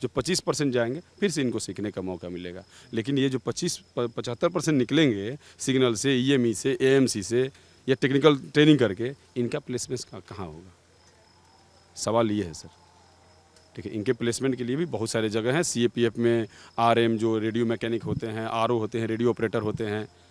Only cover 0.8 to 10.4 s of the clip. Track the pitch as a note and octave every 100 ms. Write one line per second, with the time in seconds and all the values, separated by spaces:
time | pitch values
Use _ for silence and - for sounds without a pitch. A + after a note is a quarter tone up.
0.8 | A#2 D3+ - - G3 D3+ B2+ G#2 - F#2+
1.8 | G#2 F#2+ F#2 F2 F2+ F2 F2+ F2+ F#2+ -
2.8 | - A2 G#2 C#3 C3+ C3 - - F3 -
3.8 | - - A#2+ B2 A#2+ A#2+ F3 F3 D#3 D3
4.8 | A#2 C#3+ D3 G2+ G2+ C#3+ - - - C3
5.8 | B2+ A2 C3+ C3 C3 C#3 A#2+ G#2 C3+ C3+
6.8 | C3 C3+ B2+ G#2+ F#2 A#2+ C3 - - _
7.8 | - C3 C#3 C3+ D3+ C#3 F2 D3 D3+ D3
8.8 | A2+ F#2+ A#2+ C#3+ _ B2+ A#2+ D3+ - B2
9.8 | - B2+ - G2 - F2